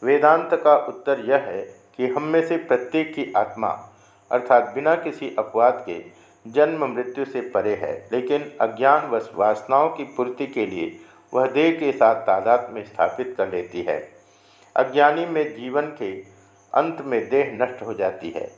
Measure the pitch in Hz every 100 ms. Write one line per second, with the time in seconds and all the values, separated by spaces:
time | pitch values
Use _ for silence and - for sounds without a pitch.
0 | 120 147 151 165 165 165 151 139 - -
1 | 143 127 110 139 - 95 98 - _ -
2 | 127 127 151 165 160 165 - 127 123 160
3 | 156 143 131 98 104 113 104 - - _
4 | _ _ _ 123 123 123 - 139 151 170
5 | 156 - 135 - 107 113 120 123 - 85
6 | - - _ _ 113 127 156 160 131 123
7 | 127 139 135 131 - 101 104 95 76 71
8 | - 120 127 143 147 - 113 110 135 151
9 | 151 113 - - 107 107 - 135 156 -
10 | 131 - 123 123 135 131 98 92 82 -
11 | - - _ 123 127 135 165 160 147 -
12 | 113 113 - 95 110 123 120 110 101 -
13 | 87 - 127 - 95 90 87 87 85 76
14 | - - _ _ _ _ _ - 131 139
15 | 147 160 170 160 151 113 127 139 151 -
16 | 101 95 - - _ _ _ 131 160 160
17 | 139 117 113 135 131 110 127 - 110 98
18 | 95 - 85 80 -